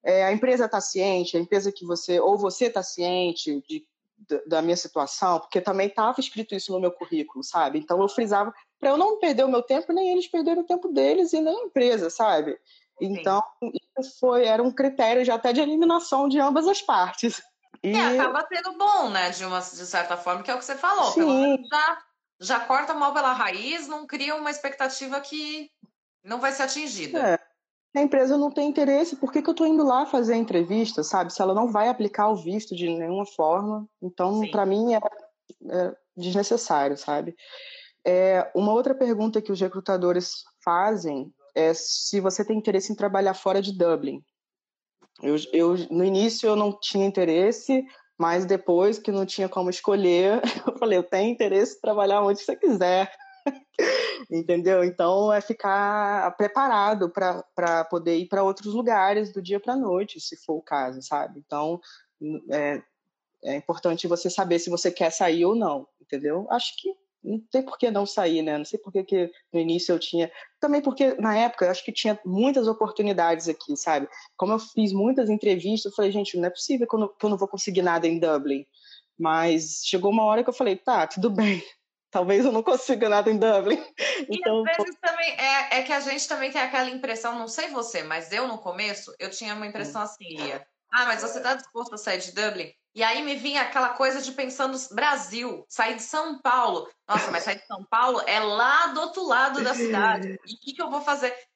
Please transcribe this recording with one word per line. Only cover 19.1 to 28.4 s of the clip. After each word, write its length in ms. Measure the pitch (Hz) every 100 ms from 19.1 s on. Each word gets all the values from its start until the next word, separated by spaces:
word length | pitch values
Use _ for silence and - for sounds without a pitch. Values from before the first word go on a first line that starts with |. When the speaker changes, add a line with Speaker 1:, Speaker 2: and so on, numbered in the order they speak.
| 190 180
Speaker 2:
de 120 | 180
uma, 160 | 185 185
de 260 | 180 -
certa 300 | 180 185 175
forma, 280 | 175 180 180
que 60 | -
é 40 |
o 40 | 254
que 40 |
você 120 | -
falou. 360 | 269 359 403 320
Pelo 160 | - 320
Speaker 1:
Sim. 80 | 262
Speaker 2:
menos 260 | 277 269 247
já, 280 | 294 311 330 - _ _ _
já 200 | 190 240
corta 320 | 240 262 294
mal 200 | 302 285
pela 200 | 294 262
raiz, 520 | 247 214 185 247 330
não 220 | 285 302 302
cria 260 | 294 285
uma 140 | 311 294
expectativa 720 | 294 277 - 262 - 269 277
que 500 | 285 302 302 302 302 _ - _ _ _
não 160 | 190 240
vai 140 | 269
ser 100 | 269
atingida. 560 | 269 285 302 202 156 330
Speaker 1:
É. 200 | 233 170 _ _ _ _ _ 277
A 20 |
empresa 360 | 285 277 262
não 120 | 285